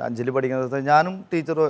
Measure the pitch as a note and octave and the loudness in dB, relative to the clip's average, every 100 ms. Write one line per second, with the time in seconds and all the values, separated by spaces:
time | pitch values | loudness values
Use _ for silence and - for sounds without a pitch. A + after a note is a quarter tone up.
0 | A#2+ A#2 B2 C3 C3 C3 B2+ C#3 C#3 D3+ | -6 -4 -2 -2 -2 -2 -2 -4 4 4
1 | F3 F#3+ - E3 D3+ D#3+ D3+ | 4 -4 -6 -4 -2 0 0